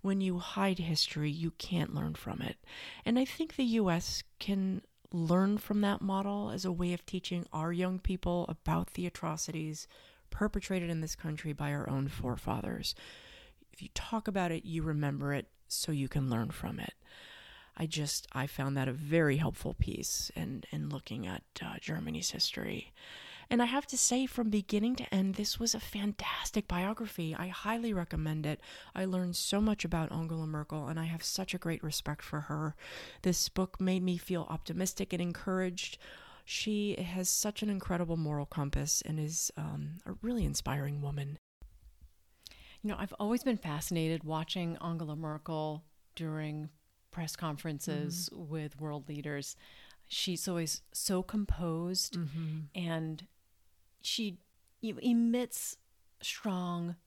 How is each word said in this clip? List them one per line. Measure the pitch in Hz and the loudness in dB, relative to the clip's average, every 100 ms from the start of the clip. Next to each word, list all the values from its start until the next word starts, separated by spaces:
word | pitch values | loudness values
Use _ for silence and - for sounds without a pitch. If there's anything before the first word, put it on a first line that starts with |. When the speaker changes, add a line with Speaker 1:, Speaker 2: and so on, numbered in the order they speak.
Speaker 1:
When | 190 196 | 2 2
you | 190 180 | 2 0
hide | - - 196 180 | -2 2 4 4
history, | 165 156 - - 151 | 2 2 2 2 0
you | 151 165 | 2 0
can't | - - 175 - | -2 0 2 2
learn | 151 147 156 | 0 -2 -2
from | - - | -6 -4
it. | - - - - - - - | -4 -6 -12 -14 -12 -6 2
And | 240 | 4
I | 262 | 2
think | - 320 - | 0 -4 2
the | 254 | 4
U | 226 196 | 6 6
S | 170 - - - - | 4 2 -4 -6 -8
can | - 196 190 185 - _ - | -2 2 2 0 -6 _ -6
learn | 170 165 180 190 208 | 0 6 6 6 4
from | - 208 | 2 2
that | 202 202 | 4 2
model | 196 190 196 202 208 | 2 0 0 -2 -2
as | 202 | -2
a | 185 | -2
way | 170 175 | 0 0
of | 175 - | 0 -2
teaching | 185 - 175 175 | -4 -2 -4 -2
our | 156 160 | -2 0
young | 175 185 185 | 2 2 2
people | - 185 175 175 175 | 0 0 2 2 0
about | 160 - 165 180 | -2 2 2 0
the | - 180 | -2 -4
atrocities | - 165 156 - 160 156 151 - - - - - | -2 -4 -2 -4 -4 -4 -6 -10 -18 -20 -20 -10
perpetrated | - 208 202 - 185 170 | 0 0 0 0 0 0
in | 165 | 0
this | 156 - | -2 -4
country | 160 151 160 | -4 -4 -4
by | 143 147 | -2 0
our | 143 - | 0 0
own | 135 139 | 0 0
forefathers. | - 127 123 - 110 - - 107 - - - - - - - - | -2 -2 -2 0 0 0 -2 -4 -4 -10 -18 -18 -20 -20 -20 -20
If | - | -16
you | 196 | -10
talk | - - 226 214 | -8 -2 -2 0
about | 196 175 | 2 2
it, | 165 | 0
you | - 165 | -2 -2
remember | 160 147 147 143 143 | 2 2 2 2 2
it, | 143 - _ - | 0 -2 _ -6
so | - - | -4 0
you | 147 135 | 2 2
can | 151 135 | 2 4
learn | 117 113 | 2 0
from | - - - | -2 -4 -4
it. | - - - - - - - - - - | -6 -10 -20 -20 -18 -18 -18 -20 -20 -4
I | 160 | -2
just, | 160 147 - - | 0 0 -2 -2
I | 135 139 | -2 -2
found | - 139 139 | 0 0 2
that | 131 | 2
a | |
very | 127 147 165 156 143 | 0 4 6 8 6
helpful | 160 - - | 4 2 -4
piece | - - - - - - | 2 2 2 -2 -2 -2
in, | - 160 131 - | -4 -4 -4 -6
in | 151 147 | -4 -2
looking | 143 - 131 92 | -4 -6 -6 -4
at, | 95 - - | -6 -8 -10
uh, | - - | -8 -6
Germany's | - 160 - 156 180 | -4 -4 -2 -2 -2
history. | - - - - - - - - - - - - | 0 0 0 -4 -4 -8 -16 -16 -14 -14 -16 0
And | 240 | 4
I | 240 | 4
have | 262 - | 2 0
to | 254 | 2
say, | - 247 262 | 4 4 2
from | - 226 | 2 2
beginning | 208 190 208 220 254 | 2 4 2 4 0
to | 247 | 2
end, | 190 196 190 | 4 4 2
this | 208 - | 0 0
was | 233 220 | 0 0
a | |
fantastic | - 208 202 208 - - - - - | -2 -2 -2 -2 -4 -2 0 0 2
biography. | 175 190 220 220 - 160 156 | 0 0 -2 -4 -2 -2 -2
I | 180 | -4
highly | 180 208 233 233 | -4 -2 0 2
recommend | 196 170 160 156 156 151 | 0 0 0 0 0 0
it. | 151 - - - - | -2 -6 -16 -10 -2
I | |
learned | 190 185 180 175 | 0 2 2 0
so | - 196 | 2 4
much | 214 208 | 4 4
about | 170 170 160 | 2 2 2
Angela | 156 165 165 156 | 0 -2 -2 -2
Merkel, | 151 151 156 139 | -2 -2 -4 -2
and | 160 | -2
I | |
have | 160 165 | -2 -2
such | - - 190 | -2 -2 -2
a | 180 | -2
great | 165 160 | 0 -2
respect | 156 151 - 147 | -2 -4 -4 -6
for | - 156 | -4 -6
her. | 151 151 156 - - - - - | -2 -2 -2 -4 -12 -12 -12 -2
This | 185 175 - | 2 4 2
book | - 185 - | 2 0 2
made | 185 185 | 2 4
me | 185 175 | 2 0
feel | - 180 156 | 0 -2 0
optimistic | 165 - 170 185 - 196 | -4 -4 0 0 0 -2
and | 175 | 0
encouraged. | 175 170 - 185 185 180 - - - - - - - | 0 -2 0 2 2 0 -6 -8 -14 -18 -18 -20 -8
She | - - 208 208 - | -4 0 2 2 0
has | 175 185 180 | -2 0 2
such | - 214 208 | 2 2 0
an | 214 | 0
incredible | 196 - 175 170 165 | 0 0 0 2 2
moral | 151 147 143 | 2 0 0
compass | - 139 - 147 - | 0 0 2 2 0
and | - 156 | 2 0
is, | 151 165 - - | 0 0 -2 -2
um, | 151 147 147 170 - | -4 -2 -4 -6 -8
a | - | -6
really | 220 240 156 | -2 2 2
inspiring | 143 - 139 143 143 | 2 0 0 0 -2
woman. | 143 143 139 151 _ _ - - - - - - _ _ - - - - | -2 -2 -4 -8 _ _ -20 -20 -20 -20 -20 -20 _ _ -20 -20 -20 -6
Speaker 2:
You | 214 | -4
know, | - | -2
I've | 196 - | -4 -2
always | 208 240 | 2 2
been | 269 220 | 2 0
fascinated | 165 147 - 170 160 165 | 0 -2 0 2 2 2
watching | 156 156 160 190 170 170 | 0 -2 -2 -2 -2 -2
Angela | 175 165 160 151 | -2 -2 -2 -4
Merkel | 160 151 151 156 156 156 - _ _ - | -4 -4 -4 -2 -2 -4 -10 _ _ -6
during | 160 156 156 151 156 _ _ _ _ | -2 -2 -2 -4 -6 _ _ _ _
press | - 160 - | -6 -4 -2
conferences | 165 143 165 143 - 175 170 175 180 | -4 -2 -4 -4 -2 0 0 -2 -4
Speaker 1:
Mm-hmm. | - 160 | -6 -6
Speaker 2:
with | 160 151 143 | -4 -6 -6
world | 151 147 139 | -6 -4 -6
leaders. | 147 143 143 143 - - - - - - | -6 -4 -4 -4 -10 -16 -20 -20 -20 -6
She's | - - 175 - | -2 0 0 0
always | 175 160 - - | 0 0 -2 -4
so | - - 185 | -4 2 2
composed | 185 214 202 - 170 160 175 185 - | 2 0 2 2 2 0 0 0 0
Speaker 1:
Mm-hmm. | 175 156 156 160 156 147 - | 0 -2 -2 -2 -4 -4 -4
Speaker 2:
and | 170 165 160 156 180 _ _ _ _ _ _ _ | 0 0 -2 -6 -10 _ _ _ _ _ _ _
she | - - 214 175 _ _ _ _ | -4 0 -2 -4 _ _ _ _
e-, | 226 196 | -6 0
emits | 247 233 233 240 240 - - - _ _ _ _ | 4 6 6 4 0 -4 -6 -8 _ _ _ _
strong | - - 220 185 180 175 170 170 | -6 -2 0 0 0 0 -2 -4